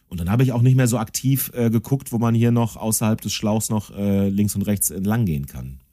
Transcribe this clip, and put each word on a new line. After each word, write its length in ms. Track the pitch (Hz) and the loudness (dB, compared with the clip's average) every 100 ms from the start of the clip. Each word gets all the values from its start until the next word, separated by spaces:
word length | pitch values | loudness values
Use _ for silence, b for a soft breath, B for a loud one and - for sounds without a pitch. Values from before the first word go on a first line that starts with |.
| B | B
Und 120 | 85 | -6
dann 100 | 85 | -2
hab 100 | 120 | 2
ich 120 | 131 | 2
auch 100 | 117 | 4
nicht 140 | 127 131 | 4 6
mehr 120 | 123 | 4
so 120 | 113 | 0
aktiv, 520 | 110 - 131 135 - 123 | -2 -2 0 0 -2 -2
äh, 160 | 117 | 0
geguckt, 400 | 113 - 135 - | 0 0 -4 -2
wo 80 | 113 | -2
man 160 | 117 113 | 2 2
hier 160 | 117 | 4
noch 260 | 120 113 - | 2 0 -4
außerhalb 420 | 110 107 110 110 | -4 0 0 -2
des 140 | 104 | -4
Schlauchs 360 | - 107 110 - | -4 -2 0 -2
noch, 200 | 107 - | -4 -6
äh, 400 | 98 101 98 98 | -4 0 2 2
links 260 | 98 104 104 | 2 0 0
und 60 | |
rechts 300 | 98 101 - | -2 -2 -2
entlang 340 | 95 95 117 98 | -4 -2 0 0
gehen 220 | 73 71 | -2 -6
kann. 320 | 62 65 67 _ | -10 -14 -16 _